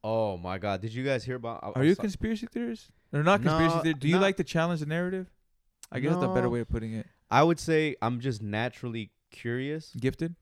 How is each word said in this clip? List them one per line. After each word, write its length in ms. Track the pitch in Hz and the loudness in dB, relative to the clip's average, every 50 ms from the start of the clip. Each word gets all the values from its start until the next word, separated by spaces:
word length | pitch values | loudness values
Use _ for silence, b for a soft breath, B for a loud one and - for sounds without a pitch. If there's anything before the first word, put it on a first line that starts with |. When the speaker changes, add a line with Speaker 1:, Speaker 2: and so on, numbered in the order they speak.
| - | -2
Speaker 1:
Oh 340 | 107 110 113 110 104 95 | 0 0 2 0 0 -2
my 200 | 87 87 90 92 | -4 -6 -6 -6
God! 240 | 92 92 104 98 92 | -4 -2 -2 -4 -2
Did 120 | 101 113 110 | -4 -6 -6
you 100 | 123 131 | -4 -2
guys 200 | 139 135 120 107 | 0 0 -2 -2
hear 100 | 123 127 | -6 -8
about? 280 | 127 117 117 113 - - | -6 -6 -8 -8 -8 -10
I, 40 | |
Speaker 2:
Are 60 | 98 - 127 | -6 0 4
Speaker 1:
I 20 | 139 | 4
Speaker 2:
you 80 | 160 | 4
a 40 | 190 | 4
Speaker 1:
saw 60 | - - | 4 0
Speaker 2:
conspiracy 440 | 208 190 - - 220 226 208 - | -6 -4 -4 -4 -4 -4 -4 -6
theorist? 420 | 233 - 240 240 240 226 - - _ _ _ _ _ | -8 -6 -6 -6 -6 -6 -10 -14 _ _ _ _ _
Or 120 | - 143 147 | -2 2 4
not 180 | 175 202 202 | 6 4 6
conspiracy 340 | 117 - 156 160 165 165 165 | 4 2 4 4 4 4 4
Speaker 1:
No, 60 | 170 | 2
Speaker 2:
theorist? 180 | 160 160 156 135 | 2 0 0 2
Do 80 | 135 | 2
you 80 | 147 175 | 4 4
Speaker 1:
no. 60 | 190 | 6
Speaker 2:
like 160 | 196 196 190 | 4 4 2
the 60 | - 175 | 0 -4
challenge 360 | - - 165 165 170 175 156 | -2 0 0 0 0 0 -4
the 60 | 151 | -4
narrative? 440 | 147 156 170 180 180 190 190 185 - _ _ _ _ _ _ _ _ _ _ - _ | -4 -2 -4 -2 -4 -4 -6 -8 -10 _ _ _ _ _ _ _ _ _ _ -20 _
I 80 | - 127 | -6 -2
guess 140 | 127 151 165 | 0 0 2
that's 100 | 180 180 | 2 2
a 40 | 185 | 2
better 140 | 185 127 123 | 2 2 2
Speaker 1:
No. 60 | 120 | 2
Speaker 2:
way 100 | 120 120 | 0 -2
of 80 | 113 - | -2 -4
putting 240 | - 113 110 113 110 | -4 -4 -4 -6 -8
it. 140 | 113 - - _ _ _ _ | -8 -8 -10 _ _ _ _
Speaker 1:
I 140 | 110 127 151 | 4 6 6
would 160 | 165 170 156 | 6 4 0
say 360 | - - 160 156 156 151 - - | 0 0 2 2 2 0 -2 -2
I'm 180 | - 117 123 120 | -2 -2 -2 -2
just 220 | 120 135 120 104 | -4 -4 -4 -4
naturally 680 | 110 104 104 107 117 123 - - - 123 113 117 107 - _ _ _ _ | -6 -4 -4 -2 -4 -4 -6 -8 -10 -8 -6 -8 -8 -10 _ _ _ _
curious. 640 | - - - 120 120 127 131 143 151 160 151 - - 123 | -20 -10 -6 -4 -4 -4 -4 -6 -6 -8 -10 -12 -8 -2
Speaker 2:
Gifted? 360 | 113 131 127 - 165 170 170 _ | -2 -2 0 0 -6 -6 -6 _